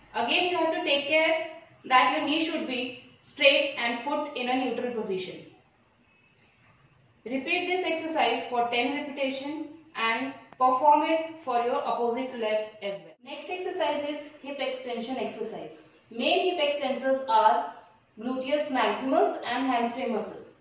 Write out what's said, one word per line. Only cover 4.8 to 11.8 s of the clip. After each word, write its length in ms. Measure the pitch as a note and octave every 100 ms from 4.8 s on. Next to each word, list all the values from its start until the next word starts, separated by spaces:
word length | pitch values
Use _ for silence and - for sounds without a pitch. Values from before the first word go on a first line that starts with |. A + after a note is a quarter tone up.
| A#3+
position. 480 | G#3+ F#3 F#3 - - - - _ _ _ _ _ _ _ _ _ _ _ _ _ _ _ _
Repeat 420 | A3 B3+ E4 F4 F4
this 200 | F#4 E4
exercise 600 | D#4+ D#4+ D#4 A#3 B3+ -
for 220 | B3 A#3
ten 260 | A#3+ C#4
repetition 760 | C#4+ C#4 C#4 C4 C4 C#4+ D#4+ - - - -
and 380 | A3+ A#3 C4+ - - -
perform 460 | B3+ C4 D4+ D4+
it 380 | D#4+ D#4+ D#4+ -
for 220 | B3+ A#3
your 180 | A#3+ C#4